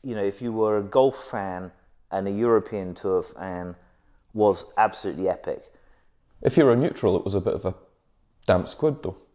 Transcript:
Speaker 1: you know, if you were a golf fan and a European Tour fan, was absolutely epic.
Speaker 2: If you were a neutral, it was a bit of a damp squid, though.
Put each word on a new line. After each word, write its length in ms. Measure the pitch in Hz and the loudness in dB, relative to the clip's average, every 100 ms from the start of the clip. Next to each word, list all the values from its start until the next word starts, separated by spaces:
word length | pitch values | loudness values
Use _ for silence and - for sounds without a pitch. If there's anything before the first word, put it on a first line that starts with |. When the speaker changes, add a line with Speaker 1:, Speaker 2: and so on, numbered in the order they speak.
Speaker 1:
you 100 | 135 | -8
know, 100 | 110 | -4
if 160 | 98 - | -4 -4
you 120 | 120 | -6
were 260 | 110 107 107 | 0 0 0
a 40 | |
golf 340 | 101 135 135 - | 2 4 4 0
fan 480 | - 113 98 90 92 _ _ _ _ | -10 -6 -6 -8 -10 _ _ _ _
and 160 | 95 98 | -4 -2
a 20 | |
European 640 | 101 117 113 107 107 92 | 0 4 4 2 -8 -8
Tour 280 | 87 98 92 | -6 -2 0
fan, 520 | 90 - 95 90 90 87 _ _ _ _ _ | -2 -12 -10 -10 -10 -14 _ _ _ _ _
was 340 | 107 104 92 - - | 2 2 2 -4 0
absolutely 520 | 107 - 101 76 92 | 0 0 -8 -2 -2
epic. 360 | - - - - _ _ _ _ _ _ _ | -2 -6 -10 -12 _ _ _ _ _ _ _
Speaker 2:
If 160 | - 170 | 2 4
you 60 | 139 | 6
were 60 | |
a 40 | 117 | 6
neutral, 400 | 143 - 104 92 | 2 0 0 0
it 80 | |
was 100 | - | 0
a 60 | 98 | -2
bit 140 | 95 | -2
of 100 | - | -2
a 100 | 92 - _ _ _ _ _ _ - | -4 -8 _ _ _ _ _ _ 0
damp 220 | 92 92 | 0 0
squid, 340 | - 156 143 | -2 -2 0
though. 140 | 95 92 _ | -8 -12 _